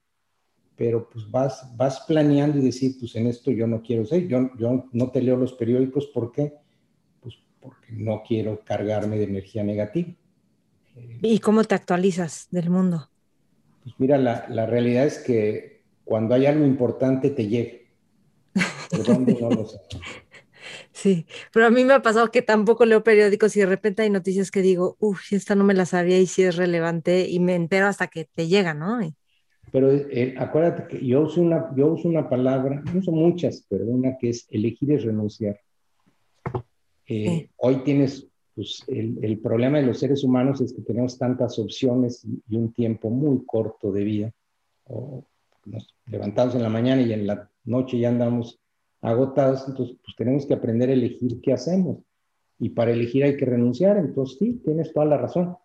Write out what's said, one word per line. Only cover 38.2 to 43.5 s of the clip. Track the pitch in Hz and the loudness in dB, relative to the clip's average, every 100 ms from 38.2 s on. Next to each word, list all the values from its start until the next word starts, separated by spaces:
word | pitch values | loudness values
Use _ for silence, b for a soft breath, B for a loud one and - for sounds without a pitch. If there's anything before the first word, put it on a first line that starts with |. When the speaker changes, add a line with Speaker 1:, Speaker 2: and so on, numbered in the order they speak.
| - _ _ - | -16 _ _ -12
Speaker 1:
pues, | 98 - - | -10 -10 -8
el, | - 110 123 | -6 -6 -4
el | 107 107 | -4 -2
problema | 117 113 127 151 | 0 4 4 4
de | 131 | 2
los | 107 | 2
seres | 131 139 | 2 2
humanos | 131 127 135 135 | 4 4 4 2
es | 113 | -2
que | - | -4
tenemos | 107 113 127 - | -4 -2 -2 -2
tantas | 123 127 117 - | -2 0 -2 -2
opciones | 101 - 131 127 120 120 110 | -6 -2 0 2 0 -2 -10
y, | 120 - | -12 -4
y | 110 | -2
un | 113 | -2
tiempo | 117 113 107 110 | 0 -2 -2 -2
muy | 123 151 123 | 0 0 0
corto | - | 0